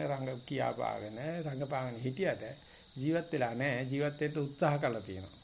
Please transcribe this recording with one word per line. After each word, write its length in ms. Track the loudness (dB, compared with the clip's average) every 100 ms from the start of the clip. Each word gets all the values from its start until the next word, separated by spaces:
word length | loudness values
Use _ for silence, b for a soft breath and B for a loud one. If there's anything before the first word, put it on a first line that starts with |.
රංග 240 | 0 0 -2 -4
කියා 320 | -2 2 2
පාගෙන, 440 | 2 0 0 -4 -4 -4 -2
රංගපාගෙන 560 | -2 -2 -2 0 -2 -2
හිටියට 460 | -2 2 2 0 -4 -10 B B B
ජීවත් 360 | -2 2 2 2
වෙලා 240 | 2 2
නෑ. 280 | 2 2 2
ජීවත් 360 | 0 2 0 2
වෙන්න 200 | 0 0
උත්සාහ 360 | -2 2 4 4
කරලා 260 | 2 0
තියෙනවා. 380 | -4 -8 -8 -12